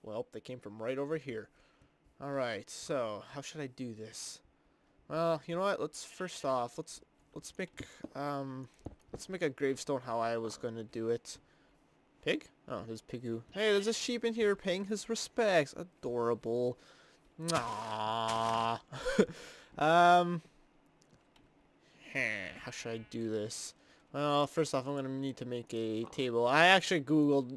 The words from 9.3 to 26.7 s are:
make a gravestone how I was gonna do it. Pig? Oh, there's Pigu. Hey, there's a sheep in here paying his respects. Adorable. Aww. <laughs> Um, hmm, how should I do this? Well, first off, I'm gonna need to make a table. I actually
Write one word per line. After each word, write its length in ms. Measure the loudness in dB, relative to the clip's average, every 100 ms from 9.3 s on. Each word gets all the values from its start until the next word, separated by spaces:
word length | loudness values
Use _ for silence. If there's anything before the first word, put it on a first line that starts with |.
make 100 | -2
a 80 | -2
gravestone 540 | 0 0 0 -2 -4
how 180 | -2 0
I 160 | 0 0
was 220 | -2 -4
gonna 260 | -6 -6
do 240 | -8 -4 0
it. 300 | 0 -2 -16 _ _ _ _ _ _ _ _
Pig? 240 | -4 -4 -4 _ -8
Oh, 140 | -8 -6
there's 140 | -10
Pigu. 420 | -10 -8 -6 -6 -6
Hey, 200 | 0 4
there's 140 | 4 2
a 80 |
sheep 280 | -2 -2 0
in 120 | 0
here 200 | 2 2
paying 300 | 2 0 -2
his 240 | -2 -4 -2
respects. 680 | -4 -4 2 6 6 4 -4
Adorable. 1040 | -12 _ -4 0 2 2 0 2 2 0 -14 -20 -20 -20 _ -10
Aww. 1400 | -2 0 0 -4 -4 -2 0 2 2 4 4 4 2 0
<laughs> 60 | -6 -6 -2 2 2 0 -16 -18 -16 0
Um, 640 | 4 8 10 8 6 -2 -6 _ _ _ _ _ _ -20 _ _ -20 _ _ _ _ -20 -10
hmm, 60 | -2 -2 -2 -6 -10
how 120 | -12
should 220 | -10 -8
I 60 | -8
do 320 | -8 -6 -2
this? 420 | -2 -4 -6 -10 -14 _ -20 _
Well, 360 | -4 2 2 2
first 260 | 0 0
off, 140 | -2 -2
I'm 80 | -4
gonna 120 | -4
need 280 | -4 -4 -6
to 80 |
make 280 | -6 -6 -4
a 300 | -4 -2 -2 -4
table. 380 | -2 0 4 4
I 200 | 8
actually 360 | 8